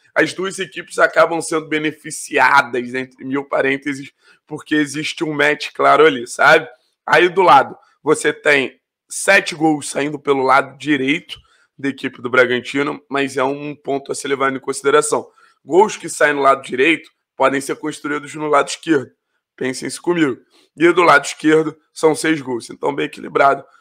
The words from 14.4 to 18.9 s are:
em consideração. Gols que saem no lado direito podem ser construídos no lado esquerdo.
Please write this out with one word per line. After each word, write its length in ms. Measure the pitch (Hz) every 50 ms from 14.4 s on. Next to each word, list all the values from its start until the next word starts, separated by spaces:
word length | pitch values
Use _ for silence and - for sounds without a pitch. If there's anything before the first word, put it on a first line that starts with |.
| 135 135
em 80 | 131 127
consideração. 680 | - - 135 - - 139 135 151 151 - 143 123 104 - _ _ _ _ _ _ _
Gols 340 | 131 147 180 214 202 - -
que 120 | - 160
saem 240 | - - 160 147 147
no 80 | 143
lado 200 | 139 135 135 131
direito 480 | - - 127 123 139 165 160 160 - _ _ _ _ _ _
podem 260 | - 135 131 135 139
ser 140 | 139 - 151 -
construídos 560 | - 151 143 - - 147 147 143 143 139 151
no 120 | 156 151 151
lado 200 | 147 139 135 135
esquerdo. 440 | - - - 160